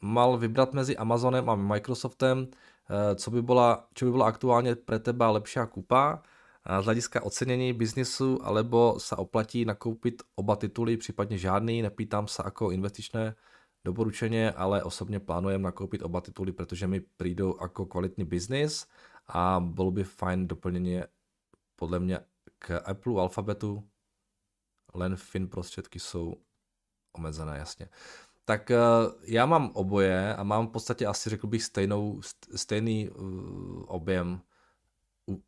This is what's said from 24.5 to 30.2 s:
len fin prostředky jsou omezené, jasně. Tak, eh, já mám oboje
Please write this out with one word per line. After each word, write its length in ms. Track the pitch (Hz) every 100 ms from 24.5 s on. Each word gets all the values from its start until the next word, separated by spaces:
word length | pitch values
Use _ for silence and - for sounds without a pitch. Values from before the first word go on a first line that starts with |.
| _ _ _ _
len 220 | 90 90 92
fin 320 | - 95 92
prostředky 500 | - 87 - - 90
jsou 380 | - 90 85 - _ _ _ _ _ _ _
omezené, 460 | - 80 78 78 73
jasně. 300 | 76 - - - - - - _
Tak, 260 | - 107 -
eh, 60 | 120 117 117 113 -
já 240 | - 113 131
mám 240 | 165 131
oboje 640 | 104 95 101 95 92